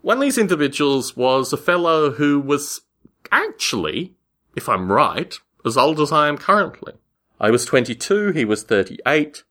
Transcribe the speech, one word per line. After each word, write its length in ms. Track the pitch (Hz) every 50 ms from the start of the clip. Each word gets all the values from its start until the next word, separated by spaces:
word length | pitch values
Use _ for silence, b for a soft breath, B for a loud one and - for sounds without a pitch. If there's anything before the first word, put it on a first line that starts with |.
| -
One 140 | - 220
of 40 | 262
these 160 | 277 285 -
individuals 800 | 240 220 180 180 151 147 139 139 - 147 143 139 135 120 - -
was 340 | - 123 131 131 135 131 -
a 60 | -
fellow 540 | - - - 175 180 175 165 160 156 151 143
who 280 | 120 117 139 143 147 143
was 420 | 139 139 143 139 - - - - _ _ _ _ _ _ _ _ _ -
actually, 840 | - 269 403 440 - - - - - 107 80 76 76 107 180 185 _ _ _ _ _ _ _ _ _
if 140 | - - -
I'm 220 | 117 92 92 92
right, 420 | 98 127 147 95 82 110 175 - - - _ _ _ _ _
as 100 | 117 113
old 240 | 131 127 147 160 151
as 120 | 151 143
I 160 | 160 151 147
am 100 | 147 147
currently. 560 | 135 - - 196 208 196 - - - - - - _ _ _ _ _ _ _ _ _
I 100 | - 107
was 160 | 117 120 120
twenty-two, 640 | - - 135 127 120 117 - - - 196 208 208 202 175
he 120 | 156 123
was 160 | 104 107 107
thirty-eight. 800 | - - 113 101 95 - - - - 127 147 156 147 151 - - _ _